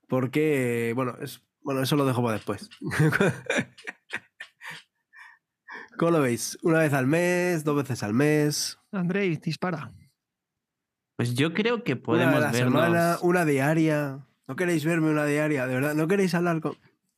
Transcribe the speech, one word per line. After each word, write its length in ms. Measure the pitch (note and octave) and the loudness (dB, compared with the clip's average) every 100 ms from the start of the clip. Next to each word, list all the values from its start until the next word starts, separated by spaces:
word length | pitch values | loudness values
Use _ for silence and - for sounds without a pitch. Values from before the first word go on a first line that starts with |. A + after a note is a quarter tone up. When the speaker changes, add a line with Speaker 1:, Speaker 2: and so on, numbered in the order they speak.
| - | -4
Speaker 1:
Porque, 840 | C3 B2+ D3 D#3 C#3 B2 A#2 A#2 | -2 0 0 2 2 0 -2 -2
eh, 20 | |
bueno, 240 | A#2+ B2+ A2+ | -2 -4 -6
es, 220 | C3 - _ _ | -14 -14 _ _
bueno, 200 | D3 C3+ | -4 -2
eso 140 | C3 D3 | 0 2
lo 100 | C3+ | 2
dejo 160 | B2 | 2
para 120 | A#2+ | 0
después. 340 | G#2+ - G2+ - - | -2 -4 -8 -10 -12
<laughs> 720 | - - D#3 - F#3+ - - - - - - - - - _ - - _ - - _ _ _ - - - _ _ - - - - | -6 2 2 4 2 0 -4 -4 -4 -10 -18 -18 -14 -14 _ -20 -20 _ -18 -18 _ _ _ -20 -20 -20 _ _ -18 -18 -14 -2
¿Cómo 120 | E3+ | 0
lo 80 | E3 | 2
veis? 360 | C3 A#2 - - | 2 0 -6 -4
¿Una 160 | F3 D#3+ | 2 2
vez 120 | D#3 | 4
al 140 | C#3 C3 | 2 2
mes? 580 | E3 F3 F3+ F3+ E3 | 2 2 2 0 0
¿Dos 120 | D3+ C#3+ | 0 -2
veces 260 | C3 A#2 | -2 -4
al 120 | G#2 | -2
mes? 640 | A#2 D3+ D3+ D3 D3 - - - | 2 4 4 2 -2 -6 -10 -10
Speaker 2:
Andrei, 440 | G3 F3 G3 G3 D3+ | -4 -2 -2 -2 -2
dispara. 560 | E3 D3 F3+ D#3 A2+ - - _ _ _ _ _ _ _ _ _ _ - | -6 -6 -6 -6 -10 -18 -20 _ _ _ _ _ _ _ _ _ _ -6
Speaker 3:
Pues 180 | A#2+ | -4
yo 180 | A#2+ E3 | 0 0
creo 320 | F3 A3 A#3+ | 0 -2 -2
que 80 | - | -2
Speaker 1:
¿Una 80 | B2 | -4
Speaker 3:
podemos 320 | - A#2 - C#3+ | 0 2 4 2
Speaker 1:
a 40 | |
la 120 | D3 | 2
Speaker 3:
vernos 300 | A#2+ B2 - | 2 2 2
Speaker 1:
semana? 320 | E3+ E3+ E3+ E3+ | 2 2 2 2
¿Una 220 | F3 F3+ | 2 2
diaria? 800 | D#3+ C#3 C#3 D#3+ D#3+ D3+ C#3+ C#3 - _ - | 2 2 2 2 2 0 -4 -8 -16 _ -12
¿No 80 | C3+ | -4
queréis 280 | F3+ E3 | -2 0
verme 260 | D#3 E3+ D#3 | 0 0 2
una 160 | D3+ D3 | 2 0
diaria? 400 | D3 D3+ C#3+ B2+ | 0 0 0 -2
¿De 80 | |
verdad? 200 | B2+ D3+ | -2 0
¿No 140 | D3+ D#3+ | 0 0
queréis 260 | G3 F#3 | 2 2
hablar 260 | E3+ F3 D#3+ | 0 0 -2
con...? 140 | D3+ - _ _ _ | -4 -10 _ _ _